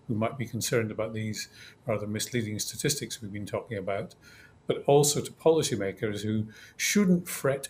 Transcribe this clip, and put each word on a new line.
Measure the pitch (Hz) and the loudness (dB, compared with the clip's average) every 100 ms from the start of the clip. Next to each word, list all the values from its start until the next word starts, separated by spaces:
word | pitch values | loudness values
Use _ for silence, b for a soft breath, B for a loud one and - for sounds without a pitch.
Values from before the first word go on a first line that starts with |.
| - | -4
who | 107 | 0
might | 113 - | 0 -2
be | 110 | -6
concerned | 113 - 123 110 | -4 0 0 0
about | 107 110 | -2 -4
these | 110 110 107 - B B B - | -4 -4 -6 -10 B B B -4
rather | 107 104 | -2 -2
misleading | 107 - 123 107 107 | -4 -2 -2 -2 -4
statistics | - - 147 - 113 - | -6 -2 -2 -2 -4 -8
we've | 101 | -8
been | 104 104 | -8 -6
talking | 107 - 104 | -6 -4 -6
about, | 95 101 - - B B B B - | -4 -4 -6 -12 B B B B -4
but | - - | 0 6
also | 143 147 - | 6 6 2
to | - | -4
policymakers | - 160 160 143 113 98 92 110 101 | 2 4 4 4 0 -2 -2 -4 -2
who | 107 110 107 B B - | 0 0 -2 B B -4
shouldn't | - 208 190 175 - | 0 4 6 4 2
fret | - 139 131 - | -2 0 0 -4